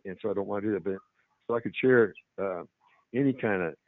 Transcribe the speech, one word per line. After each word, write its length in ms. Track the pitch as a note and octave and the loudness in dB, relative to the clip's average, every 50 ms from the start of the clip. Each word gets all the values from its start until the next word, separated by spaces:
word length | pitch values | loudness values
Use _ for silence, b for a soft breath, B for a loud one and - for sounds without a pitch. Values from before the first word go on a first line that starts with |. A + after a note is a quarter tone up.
| - | -12
and 120 | G2 F2+ - | -12 -12 -8
so 100 | - G#2 | -6 -4
I 20 | F#2+ | -4
don't 140 | G2+ G2 | -4 -4
wanna 140 | G2+ G2+ G2+ | -4 -4 -4
do 120 | G2+ A2 G#2 | -2 -2 -2
that. 100 | F2+ E2 | -2 -2
But 120 | G2 F#2+ F#2+ - _ _ _ _ _ _ _ _ | -4 -6 -6 -8 _ _ _ _ _ _ _ _
so 80 | - A#2 | -4 -2
I 60 | A#2 | -2
could 140 | - G#2 - | -4 -6 -4
share, 380 | - - C3 B2+ A#2+ A2 F#2 - - - _ _ - | 0 4 6 6 6 6 4 2 -6 -20 _ _ -6
uh, 220 | G2 G2 F2+ E2+ D#2+ - _ _ _ _ _ _ _ _ - | -4 -4 -4 -6 -8 -14 _ _ _ _ _ _ _ _ -2
any 200 | B2+ C#3+ C3+ C3 | 0 2 2 0
kind 280 | C3 - A2 G2+ F#2 F2 | 0 0 0 0 0 0
of, 120 | D#2+ - - _ | -2 -6 -8 _